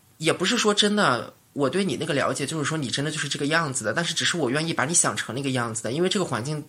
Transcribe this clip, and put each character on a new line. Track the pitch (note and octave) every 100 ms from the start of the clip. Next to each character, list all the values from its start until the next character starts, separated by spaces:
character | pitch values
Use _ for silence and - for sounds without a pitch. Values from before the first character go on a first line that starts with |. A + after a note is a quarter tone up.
| _ -
也 | D#3+
不 | C#3+
是 | F#3+ A#3
说 | G#3
真 | G3+ G#3 G#3
的 | D#3+ A#2 - - _
我 | - -
对 | F#3+
你 | G3 A#2+
那 | D#3
个 |
了 | C#3 F#2
解， | C3+ C3+
就 | D#3+
是 | C#3
说 | D#3+
你 | B2
真 | C#3+ D3+
的 |
就 | D3+
是 | C#3+
这 | -
个 | D3
样 | D#3+ D3+
子 | B2 G#2+
的， |
但 | D3+
是 | E3+
只 | E3 -
是 | F3
我 | B2
愿 | C#3+ E3
意 |
把 | C3+
你 | C3+
想 | E3+ C#3 G#2
成 | -
那 | B2
个 | C#3
样 | B2+ A#2
子 | A2+
的， | A2+
因 | D3
为 | F#3
这 | G3
个 | E3+
环 | A2+
境 | C3 D3+